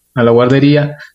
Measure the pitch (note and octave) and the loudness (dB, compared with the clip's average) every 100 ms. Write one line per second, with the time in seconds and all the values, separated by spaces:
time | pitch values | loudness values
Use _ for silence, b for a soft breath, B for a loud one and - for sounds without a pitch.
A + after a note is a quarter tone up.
0 | _ - A#2+ A#2 B2 C3+ C#3+ D3 D3 D3 | _ -4 0 0 0 0 2 0 -2 -10
1 | B | B